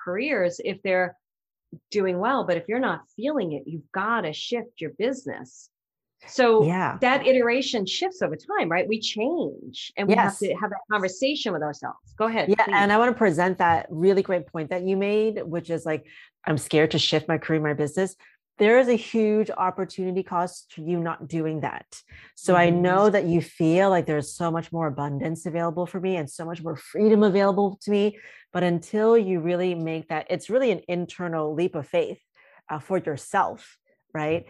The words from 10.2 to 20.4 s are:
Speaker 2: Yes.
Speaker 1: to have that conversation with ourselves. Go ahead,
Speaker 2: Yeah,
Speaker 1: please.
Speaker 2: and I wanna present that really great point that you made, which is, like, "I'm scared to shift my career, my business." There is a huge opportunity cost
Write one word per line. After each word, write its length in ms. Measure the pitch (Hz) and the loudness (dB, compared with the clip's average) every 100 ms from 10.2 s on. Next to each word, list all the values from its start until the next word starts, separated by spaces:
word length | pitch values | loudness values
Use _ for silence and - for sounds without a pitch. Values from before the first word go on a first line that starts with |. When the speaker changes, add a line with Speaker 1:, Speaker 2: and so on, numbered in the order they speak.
| 196 202 | 2 0
Speaker 2:
Yes. 40 | |
Speaker 1:
to 140 | 190 175 | -4 -4
have 140 | 208 | -6
that 100 | 196 - | -8 -4
conversation 640 | 208 185 185 269 302 220 | -2 -2 0 -2 -2 -4
with 80 | 165 | -4
ourselves. 520 | 151 143 127 - - - | -4 -6 -12 -14 -18 -4
Go 80 | 226 | -2
ahead, 260 | 226 165 208 | 0 2 2
Speaker 2:
Yeah, 80 | 214 | 2
Speaker 1:
please. 160 | 202 | 2
Speaker 2:
and 100 | 202 | 4
I 60 | 214 | 4
wanna 160 | 247 | 2
present 440 | - 214 160 185 185 | 2 2 2 0 2
that 280 | 170 165 - | 2 2 0
really 320 | 156 185 196 | 0 4 4
great 240 | 190 180 175 | 2 -2 -4
point 240 | 165 147 | -8 -6
that 120 | 180 | -4
you 140 | 185 190 | -2 0
made, 460 | 202 214 220 208 | 0 0 0 -2
which 260 | 165 165 165 | -6 -6 -4
is, 160 | 160 160 | -6 -2
like, 200 | 156 - - - _ | -4 -6 -20 -20 _
"I'm 140 | - 147 | -4 -2
scared 320 | - 156 156 | 2 2 4
to 60 | 156 | 2
shift 300 | - 156 151 | 0 0 0
my 100 | 156 | -4
career, 220 | - 160 | 0 0
my 120 | 151 | 0
business." 420 | 147 147 185 190 - _ _ _ - | -2 -2 -2 -4 -6 _ _ _ 0
There 200 | 214 247 | 6 6
is 100 | 247 | 6
a 60 | |
huge 560 | 226 - 226 214 214 214 | 2 0 0 2 2 0
opportunity 720 | - 185 180 185 - 185 185 | -2 -4 -2 -8 -6 -4 -4
cost 480 | 190 175 | -2 -2